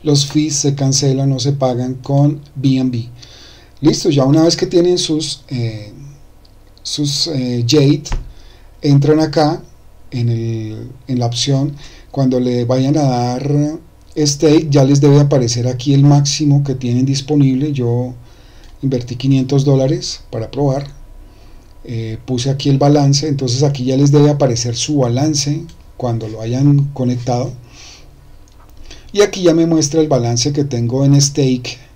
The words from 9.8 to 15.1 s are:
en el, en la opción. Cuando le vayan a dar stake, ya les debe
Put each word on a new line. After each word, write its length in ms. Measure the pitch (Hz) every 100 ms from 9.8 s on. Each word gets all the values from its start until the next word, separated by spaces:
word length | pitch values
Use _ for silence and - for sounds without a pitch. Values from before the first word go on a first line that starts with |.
| - - -
en 180 | 123 117
el, 600 | 113 113 113 110 110 117 - -
en 120 | 123
la 80 | 120
opción. 480 | 120 - 135 143 143 - - -
Cuando 300 | - 131 127
le 240 | 123 123 120
vayan 320 | 131 131 151
a 40 |
dar 760 | 139 120 120 127 143 143 147 165 - - - -
stake, 520 | 147 143 160 156 160
ya 160 | 139
les 160 | 135 143
debe 200 | 143